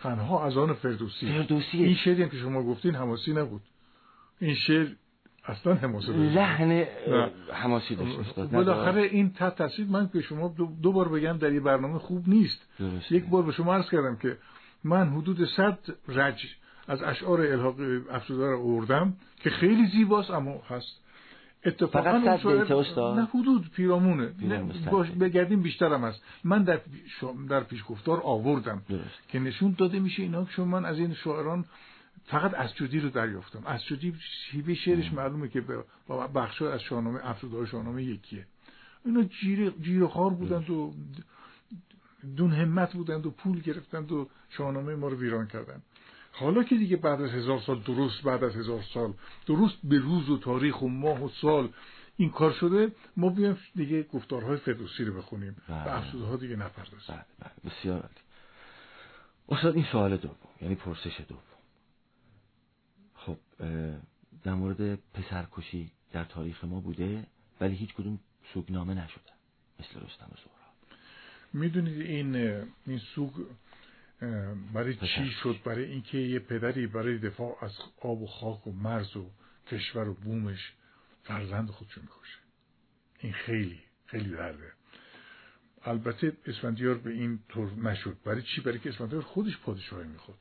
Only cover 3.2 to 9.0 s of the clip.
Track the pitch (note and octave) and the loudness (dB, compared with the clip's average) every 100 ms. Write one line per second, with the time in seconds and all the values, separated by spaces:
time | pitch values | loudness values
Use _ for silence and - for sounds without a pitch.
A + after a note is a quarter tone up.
3.2 | D#3 D3+ C#3+ G#2 - _ _ _ _ _ | -2 0 -2 -4 -14 _ _ _ _ _
4.2 | _ - E3 C#3+ - D#3 D3+ - _ _ | _ -4 -2 0 4 4 4 -2 _ _
5.2 | _ _ - G#2+ F3 F3 C3 G#2+ G2+ A2+ | _ _ -10 -2 2 4 2 -2 0 4
6.2 | D3+ E3 G3 D3+ E3 E3+ D#3 - A#2 B2+ | 4 6 4 4 4 4 2 -2 2 4
7.2 | A#2 - - - B2 A#2+ - G2+ F#2 C#2 | 2 -2 -10 -4 2 2 0 -4 -4 -4
8.2 | G2+ - F#2+ D#3 F#3 E3+ G#2+ G3 | -6 -6 0 4 4 4 4 4